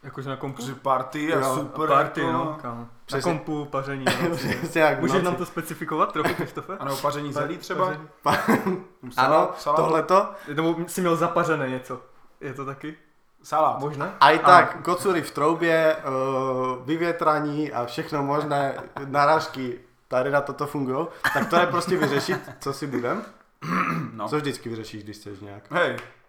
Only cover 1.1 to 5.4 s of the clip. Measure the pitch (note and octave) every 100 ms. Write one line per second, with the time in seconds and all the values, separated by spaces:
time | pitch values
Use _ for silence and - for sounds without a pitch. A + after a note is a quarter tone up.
1.1 | D3+ D3+ D#3+ C3 C#3 C#3+ - D#3 C#3 D3
2.1 | D#3+ - B2+ C3+ D3+ B2 A#2 A#2 - -
3.1 | C3+ F3 D#3+ - D3+ C#3+ C3+ C3+ C#3 C3
4.1 | - E3+ E3 - - E3 E3 D#3 C#3+ B2+
5.1 | F#3 F3 E3+